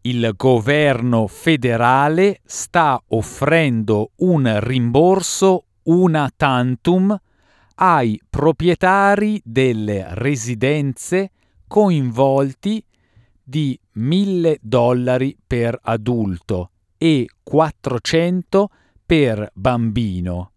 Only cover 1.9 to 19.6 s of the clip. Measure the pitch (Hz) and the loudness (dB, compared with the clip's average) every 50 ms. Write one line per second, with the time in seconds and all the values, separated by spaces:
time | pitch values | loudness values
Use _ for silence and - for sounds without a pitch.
1.9 | 127 135 143 147 156 170 190 202 190 _ _ _ - - - - - 175 160 147 | 4 4 2 2 2 2 0 0 0 _ _ _ -12 -12 -12 -2 0 2 2 2
2.9 | 131 120 _ _ - 113 104 - - - 143 139 160 165 160 139 120 113 107 104 | 0 -2 _ _ -4 -4 -4 -6 -6 -4 0 2 2 2 2 2 0 -2 0 0
3.9 | 110 104 107 - _ _ 180 185 175 151 131 117 107 104 104 117 131 131 117 117 | 0 0 0 -4 _ _ 0 2 2 2 2 2 0 0 -2 -2 -2 0 0 2
4.9 | 117 139 165 180 190 190 175 - - - 196 190 185 175 _ _ _ _ _ 165 | 2 4 4 4 2 2 -2 -6 -4 0 2 2 2 0 _ _ _ _ _ 2
5.9 | 165 180 185 180 156 156 143 127 _ _ 156 139 131 123 123 127 127 - _ 170 | 2 4 4 2 2 0 -2 -2 _ _ 0 2 2 2 0 -2 -4 -2 _ 0
6.9 | 180 185 185 202 214 190 _ _ _ _ _ _ _ _ _ _ _ - 185 185 | 2 2 2 0 -2 -4 _ _ _ _ _ _ _ _ _ _ _ 0 2 2
7.9 | 170 147 123 113 107 - _ _ - - 139 160 151 - 165 175 165 - - 185 | 4 2 2 0 -2 -4 _ _ -4 0 2 0 0 2 0 0 0 2 2 2
8.9 | 190 202 196 202 202 202 214 214 214 208 _ 117 113 131 131 127 117 110 107 104 | 2 4 4 2 2 2 0 -2 -2 -6 _ -4 0 0 2 2 0 -2 -4 -4
9.9 | 104 98 92 - 85 - 120 139 147 123 107 123 123 107 123 135 147 156 143 139 | -4 -6 -6 -8 -8 -4 -4 -4 -4 -4 -6 -8 -4 -2 -2 -2 0 -2 -2 -4
10.9 | 123 - - - 180 185 196 190 _ _ _ _ _ _ _ _ - 214 214 196 | -6 -8 -8 -4 -4 -4 -4 -4 _ _ _ _ _ _ _ _ 0 2 2 2
11.9 | 170 147 131 123 110 123 135 135 135 139 139 139 131 _ - 196 220 220 _ _ | 2 0 -2 -2 0 0 0 2 2 0 0 -2 -6 _ -6 -6 -6 -6 _ _
12.9 | _ _ _ _ _ _ _ _ _ _ _ 135 127 156 151 135 123 - _ _ | _ _ _ _ _ _ _ _ _ _ _ -6 -4 -2 -2 -2 -4 -6 _ _
13.9 | _ 104 113 139 165 190 202 202 190 175 165 165 151 - - 107 120 123 120 120 | _ -6 -2 0 0 0 0 0 -2 0 0 0 0 -2 -4 -2 0 2 2 2
14.9 | 127 123 123 123 127 127 131 139 - _ _ _ 127 120 117 117 117 - _ - | 2 0 0 0 0 0 -2 -4 -6 _ _ _ -4 -2 -2 -2 -4 -6 _ -4
15.9 | 117 113 107 123 123 117 107 98 90 85 _ - 104 90 90 - _ _ _ _ | -4 -4 -2 -2 -2 -2 -2 -4 -4 -8 _ -6 -6 -6 -6 -10 _ _ _ _
16.9 | _ _ 160 165 156 135 117 - _ _ _ - - 151 160 151 - _ - 135 | _ _ 0 2 2 2 -2 -4 _ _ _ -2 0 0 0 0 -4 _ -6 -6
17.9 | 127 117 - - - 160 170 175 180 185 170 _ - 190 208 202 _ _ _ _ | -6 -6 -4 -2 -2 0 0 0 -2 -4 -4 _ 0 0 0 0 _ _ _ _
18.9 | _ _ _ - 170 156 143 123 110 104 107 - _ 95 | _ _ _ 0 2 2 2 2 0 -4 -6 -10 _ -4